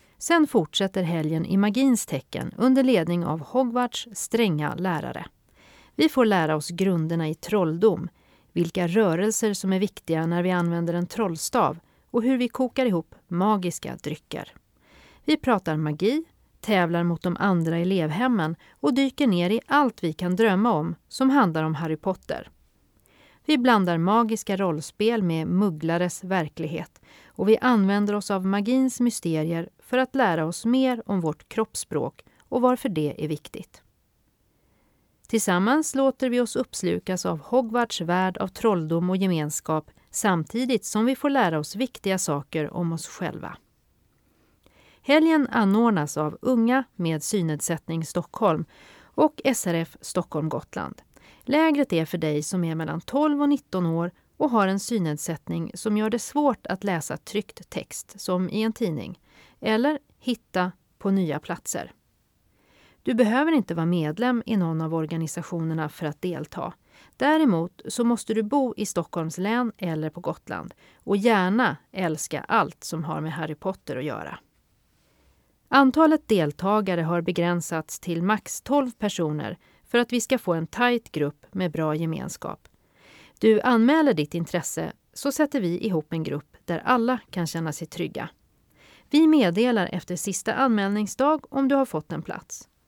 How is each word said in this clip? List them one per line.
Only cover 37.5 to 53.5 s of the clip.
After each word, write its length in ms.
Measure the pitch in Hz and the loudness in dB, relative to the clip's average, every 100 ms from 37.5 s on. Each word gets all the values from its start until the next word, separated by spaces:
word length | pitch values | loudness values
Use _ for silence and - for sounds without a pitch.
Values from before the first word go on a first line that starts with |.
| 247 233 240 233 - | 0 0 -2 -2 -4
värld 360 | 170 180 185 185 | -2 0 0 -2
av 100 | 190 | -6
trolldom 640 | - 226 185 156 170 180 | -2 0 2 0 0 0
och 80 | 190 | 0
gemenskap 720 | 190 165 151 - - 156 - _ _ | 0 0 -2 -6 -4 -4 -4 _ _
samtidigt 720 | - 208 175 156 233 254 240 - | -2 0 0 0 -4 0 -2 -2
som 200 | 214 233 | 0 0
vi 100 | 269 | 0
får 140 | 294 | 0
lära 300 | 277 190 160 | 2 2 0
oss 160 | 151 196 | -4 -6
viktiga 420 | 262 - 202 190 | -6 -4 -2 -2
saker 560 | - 143 - 156 147 | -2 -4 -4 -4 -4
om 200 | - 170 | -4 -4
oss 140 | 165 - | -4 -8
själva. 500 | - 175 - - - _ _ _ _ _ _ _ _ _ _ _ _ _ _ | -8 -8 -8 -12 -14 _ _ _ _ _ _ _ _ _ _ _ _ _ _
Helgen 460 | - 302 320 311 262 | 2 4 6 4 2
anordnas 640 | 233 196 208 233 190 147 - | 2 4 4 4 2 0 -2
av 200 | 151 - | -4 -2
Unga 420 | - 240 226 254 254 - | 0 2 2 2 -2 -4
med 280 | 170 156 | -2 -2
synnedsättning 800 | - 208 165 151 - 160 - 160 160 | -2 0 0 -2 -4 -6 -4 -6 -4
Stockholm 600 | 175 - - 208 156 160 - - - | -6 -6 0 0 0 -4 -14 -20 -20
och 400 | - - 302 - | -6 2 2 2
S 240 | 277 240 185 | -2 0 0
R 60 | |
F 240 | 165 165 - | -2 -4 -10
Stockholm 480 | - 180 170 156 160 | -6 -4 -4 -4 -4
Gotland. 520 | 143 - - 76 - _ _ - - | -4 -8 -10 -10 -12 _ _ -20 -14
Lägret 520 | - 294 320 294 269 | -2 2 4 2 2
är 120 | 165 160 | 0 -2
för 120 | 175 | -2
dig 260 | 160 151 | -2 -2
som 200 | 156 185 | -2 -2
är 120 | 165 160 | -2 -2
mellan 260 | 156 156 | -4 -6
tolv 400 | - 269 302 285 | -4 0 2 2
och 80 | |
nitton 360 | 285 | 2